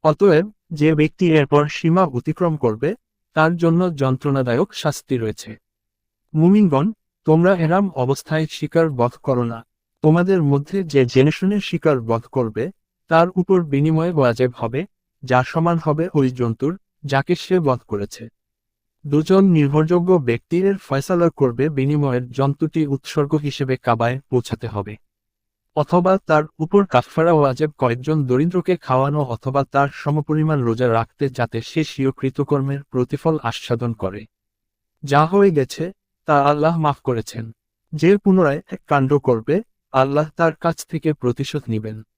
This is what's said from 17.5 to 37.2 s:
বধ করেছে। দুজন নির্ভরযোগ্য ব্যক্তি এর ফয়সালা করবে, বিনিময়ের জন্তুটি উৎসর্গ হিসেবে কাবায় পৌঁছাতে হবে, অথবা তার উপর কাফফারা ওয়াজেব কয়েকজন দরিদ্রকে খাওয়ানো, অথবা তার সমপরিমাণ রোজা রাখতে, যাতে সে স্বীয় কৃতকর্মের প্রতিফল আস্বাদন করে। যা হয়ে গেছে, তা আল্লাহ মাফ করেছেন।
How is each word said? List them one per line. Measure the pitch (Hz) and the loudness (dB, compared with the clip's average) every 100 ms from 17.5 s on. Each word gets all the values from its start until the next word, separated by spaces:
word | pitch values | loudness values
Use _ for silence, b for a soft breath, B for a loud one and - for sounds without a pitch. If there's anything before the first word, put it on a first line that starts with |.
| 185 | 0
বধ | 147 123 _ | 0 -2 _
করেছে। | 104 101 - 113 _ _ _ _ _ _ _ 147 | -8 -8 -12 -20 _ _ _ _ _ _ _ -2
দুজন | 143 156 190 196 | -2 4 4 6
নির্ভরযোগ্য | 165 139 151 156 175 180 | 4 2 2 2 0 2
ব্যক্তি | 180 123 117 _ 170 | 2 2 -4 _ -2
এর | 196 196 | 0 -2
ফয়সালা | - 135 - 180 170 | -4 -6 -2 0 0
করবে, | - 131 117 151 | 2 -2 0 -2
বিনিময়ের | 139 135 147 143 123 123 | 0 0 0 0 -2 -4
জন্তুটি | 123 139 143 156 165 147 | -2 -2 0 -2 -2 -2
উৎসর্গ | 139 - - 143 151 | -2 -4 -4 -2 -2
হিসেবে | 147 - 135 127 | -4 -6 -4 -2
কাবায় | - 113 117 131 _ | 0 0 0 -2 _
পৌঁছাতে | 127 - 113 113 | -2 -2 -8 -6
হবে, | 104 101 107 _ _ _ _ _ _ _ - | -8 -10 -14 _ _ _ _ _ _ _ -6
অথবা | 147 180 180 190 - | 0 0 2 0 2
তার | 156 156 - | 0 0 -8
উপর | 156 202 196 | 0 2 2
কাফফারা | - - - 165 | 0 0 0 2
ওয়াজেব | 160 139 127 151 - | 4 2 0 -4 -2
কয়েকজন | 127 120 127 156 131 | -2 -2 -2 -2 2
দরিদ্রকে | 127 165 175 170 175 | 2 2 0 -2 -4
খাওয়ানো, | - 127 139 147 | 0 0 0 -2
অথবা | 131 117 131 139 | -4 -6 -4 -2
তার | 139 139 139 | 0 0 -2
সমপরিমাণ | - 143 151 147 156 156 151 | -4 -4 -4 -2 0 0 0
রোজা | 117 113 123 | 0 0 0
রাখতে, | 113 117 _ 139 | 0 -2 _ -6
যাতে | 127 120 113 | -4 -4 -6
সে | - 165 | -6 -4
স্বীয় | 151 - 135 | -4 -2 -4
কৃতকর্মের | - 135 - 139 143 135 139 | -2 -6 -4 -2 -2 -2 -6
প্রতিফল | - 123 127 139 165 156 | -6 -4 -4 -2 -2 -2
আস্বাদন | 117 - - 120 120 | -4 -8 -6 -4 -4
করে। | 113 95 101 110 _ _ _ _ _ _ _ | -6 -8 -8 -18 _ _ _ _ _ _ _
যা | 143 143 156 | 0 2 2
হয়ে | 196 196 | 4 4
গেছে, | 151 127 - 170 - _ _ - | 2 -2 -6 -10 -10 _ _ 0
তা | 147 143 | 2 4
আল্লাহ | 147 156 165 | 2 0 0
মাফ | 151 143 | -2 -2
করেছেন। | - 120 | -4 -4